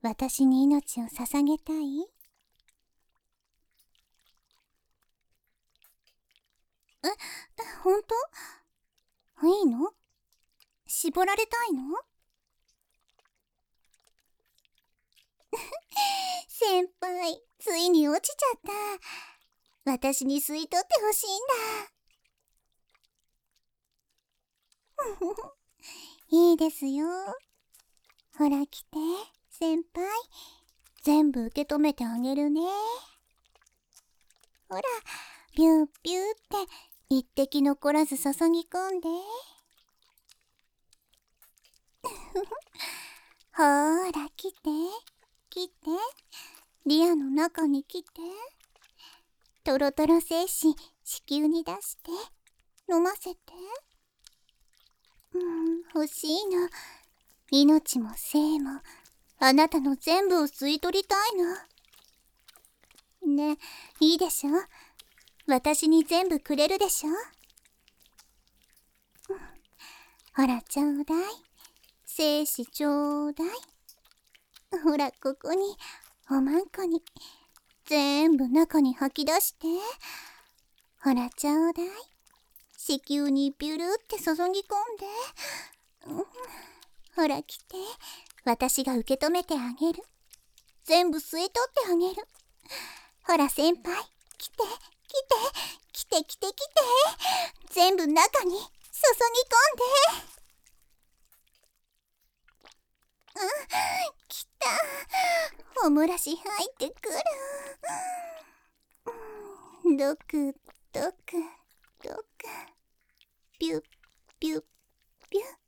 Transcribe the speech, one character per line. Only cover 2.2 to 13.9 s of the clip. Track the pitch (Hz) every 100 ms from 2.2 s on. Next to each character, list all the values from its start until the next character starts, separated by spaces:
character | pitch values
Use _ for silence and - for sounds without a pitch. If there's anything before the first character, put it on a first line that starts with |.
| - _ _ _ _ _ _ _ _ _ _ _ _ _ _ _ _ _ _ _ _ _ _ _ _ _ _ _ _ _ _ _ _ _ _ _ _ _ _ _ _ _ _ _ _ _ _ _
え、 | 320
え、 | 415 - - - - 466 -
本 | 370 403 - 453 587 - - - _ _ _ _ _ _ _ _
当？ | 320
い | 392
い | 349
の？ | 233 339 _ _ _ _ _ _ _ _ _ _
絞 | - 339 311
ら | 370 403
れ | 440
た | 466 466
い |
の？ | 285 262 381 587 _ _ _ _ _ _ _ _ _ _ _ _ _ _ _ _ _ _